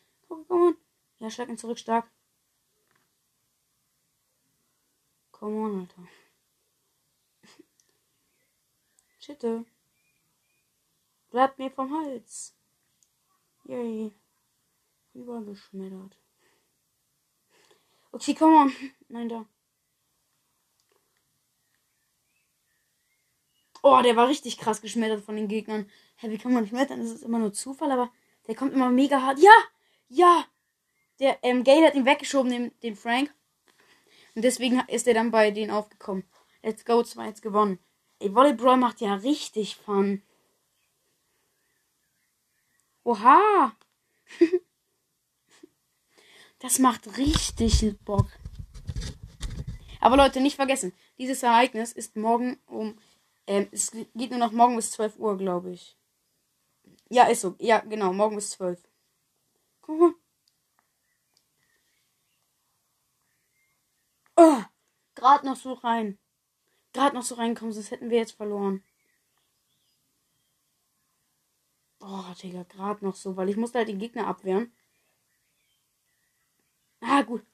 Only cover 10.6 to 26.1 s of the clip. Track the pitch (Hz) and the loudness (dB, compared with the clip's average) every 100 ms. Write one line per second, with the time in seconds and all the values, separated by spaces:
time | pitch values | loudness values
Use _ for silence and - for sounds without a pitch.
10.6 | _ _ _ _ _ _ _ 233 262 262 | _ _ _ _ _ _ _ 0 0 -2
11.6 | 262 262 262 311 294 240 - - - _ | -12 -8 -8 -8 -8 -12 -16 -20 -20 _
12.6 | _ _ _ _ _ _ _ _ _ _ | _ _ _ _ _ _ _ _ _ _
13.6 | 269 254 233 220 220 - _ _ _ _ | -14 -10 -8 -8 -10 -14 _ _ _ _
14.6 | _ _ _ _ _ 254 247 233 208 202 | _ _ _ _ _ -20 -14 -14 -14 -18
15.6 | _ 190 190 190 190 _ _ _ _ _ | _ -16 -14 -16 -20 _ _ _ _ _
16.6 | _ _ _ _ _ _ _ _ _ _ | _ _ _ _ _ _ _ _ _ _
17.6 | _ _ _ _ _ - - - 320 320 | _ _ _ _ _ -8 -6 2 6 6
18.6 | 269 262 269 - _ 233 233 226 220 _ | 6 0 -12 -18 _ -12 -10 -12 -16 _
19.6 | _ _ _ _ _ _ _ _ _ _ | _ _ _ _ _ _ _ _ _ _
20.6 | _ _ _ _ _ _ _ _ _ _ | _ _ _ _ _ _ _ _ _ _
21.6 | _ _ _ _ _ _ _ _ _ _ | _ _ _ _ _ _ _ _ _ _
22.6 | _ _ _ _ _ _ _ _ _ _ | _ _ _ _ _ _ _ _ _ _
23.6 | _ - 277 254 247 233 247 294 240 - | _ 0 4 6 6 4 2 0 -6 -8
24.6 | 226 - 214 233 220 214 208 214 214 214 | -4 -4 -6 -4 -2 -4 -6 -8 -4 -6
25.6 | 208 214 208 _ _ | -6 -8 -8 _ _